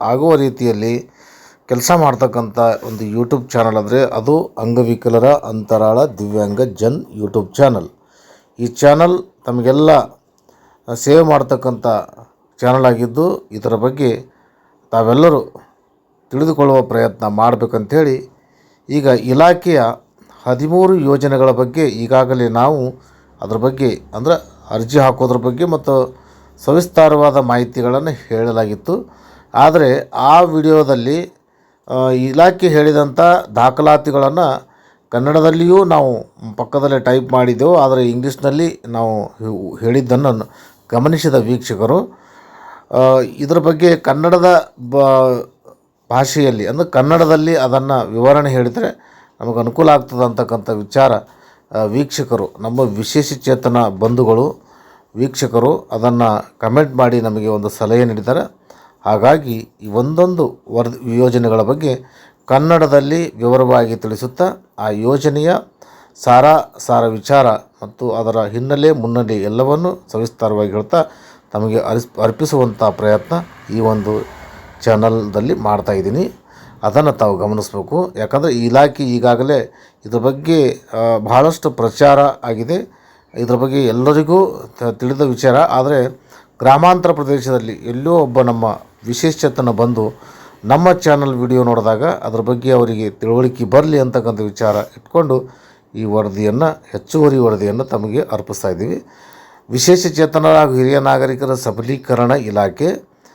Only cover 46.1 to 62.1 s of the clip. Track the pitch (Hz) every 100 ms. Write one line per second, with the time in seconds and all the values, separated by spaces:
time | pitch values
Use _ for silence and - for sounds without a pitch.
46.1 | 123 139 151 139 110 98 147 170 135 143
47.1 | 165 156 156 160 160 127 131 135 131 107
48.1 | 113 131 143 143 127 120 170 214 - _
49.1 | _ _ _ 117 117 117 156 156 143 -
50.1 | 123 123 117 120 117 101 107 101 135 131
51.1 | 107 - _ _ _ _ 110 107 123 139
52.1 | - 123 113 95 - 110 123 120 101 110
53.1 | 147 143 135 131 127 123 120 110 95 113
54.1 | 120 113 113 143 - _ _ _ _ _
55.1 | 107 131 - 131 117 127 - - 110 120
56.1 | 120 113 104 - _ 110 135 143 127 123
57.1 | 120 113 107 107 107 104 - 107 117 120
58.1 | 110 107 156 - - _ _ _ _ 101
59.1 | 107 123 156 135 113 - _ 107 110 139
60.1 | 160 185 170 135 - - 117 117 - 120
61.1 | 120 127 120 117 113 107 147 151 123 -